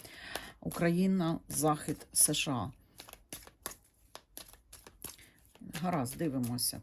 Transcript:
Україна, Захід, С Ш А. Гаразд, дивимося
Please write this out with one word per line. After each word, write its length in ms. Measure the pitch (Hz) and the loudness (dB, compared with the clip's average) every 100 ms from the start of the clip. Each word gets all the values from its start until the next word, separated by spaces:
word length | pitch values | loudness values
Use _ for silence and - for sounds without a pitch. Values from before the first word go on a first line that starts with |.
| - - - - - - | -10 -16 -10 -10 -10 -10
Україна, 800 | 170 - 170 175 190 190 165 - - | -6 2 4 4 4 4 2 0 -4
Захід, 580 | 143 151 151 - - - | 2 2 2 0 -4 0
С 220 | - - | 4 6
Ш 180 | - 156 | 4 0
А. 180 | 123 127 - - - - - - - - _ - - _ _ _ - _ - - - - - - - - - - _ - - - 151 | 0 -2 -6 -20 -20 -20 -20 -16 -18 -18 _ -14 -14 _ _ _ -20 _ -20 -20 -20 -20 -20 -20 -16 -16 -16 -20 _ -20 -18 -10 -4
Гаразд, 360 | 175 160 123 - | 0 0 -2 0
дивимося 640 | 165 131 120 123 - - | 0 0 0 0 -2 -4